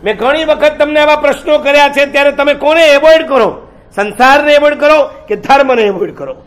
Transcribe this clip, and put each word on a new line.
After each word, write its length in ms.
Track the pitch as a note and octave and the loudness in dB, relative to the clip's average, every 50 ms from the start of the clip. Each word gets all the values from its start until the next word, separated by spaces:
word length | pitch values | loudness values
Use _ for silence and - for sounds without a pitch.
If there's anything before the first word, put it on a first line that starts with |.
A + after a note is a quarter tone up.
| - | -4
મેં 120 | G3 G#3+ | -6 -6
ઘણી 280 | F#3 A3 B3+ C#4+ D#4+ D#4+ | -4 -2 -2 -2 -2 0
વખત 320 | D#4 D4+ - D4 D4+ D4 D4 | -2 -2 0 0 -2 0 0
તમને 220 | D4+ D4 D4+ D4+ | -4 -2 0 0
આવા 160 | D4+ D4 D4+ | 0 2 0
પ્રશ્નો 420 | D4+ D4 C#4+ C4 - - - D4+ D4 | 0 0 -2 -4 -2 -2 -2 -2 0
કર્યા 300 | A#3 C4+ C#4+ D4 D4 C#4+ | 0 0 2 2 2 2
છે, 180 | C#4 C#4 C#4+ | 2 -2 -4
ત્યારે 260 | C#4+ C#4 C#4+ C#4 C#4+ C4 | -2 0 0 0 0 0
તમે 220 | - C#4+ D4+ C#4+ | 0 -2 -2 -2
કોને 320 | G3+ A#3 C#4+ D#4 E4 E4 | -2 0 0 2 2 4
avoid 420 | D#4 C#4+ C#4 D4+ D#4 D#4+ D#4+ D#4+ - | 4 4 4 4 4 4 4 2 0
કરો? 360 | C#4 B3+ A3 F3+ C3 - - - - - - - _ | -2 0 0 -2 -4 -8 -18 -20 -20 -20 -20 -16 _
સંસારને 580 | - G3+ G#3 G3+ G#3 A#3+ C4 C#4 D4 D4 D4 D4 | -8 -8 -8 -2 0 2 2 2 2 2 2 2
avoid 280 | D4 D4 D4 D4 - | 2 2 2 0 0
કરો 300 | D4 D4 D#4 D4+ C#4 - - - - | 0 0 2 2 0 -4 -6 -20 -10
કે 100 | - G#3 | -8 -8
ધર્મને 460 | G3 - - C4+ C#4 C#4 C4 B3+ A#3+ A3 | -8 0 0 2 2 2 2 0 0 0
avoid 320 | G#3 G3 F3+ - - - | -2 -2 -4 -6 -8 -8
કરો? 200 | - D3 C3+ - - - | -12 -14 -14 -14 -16 -18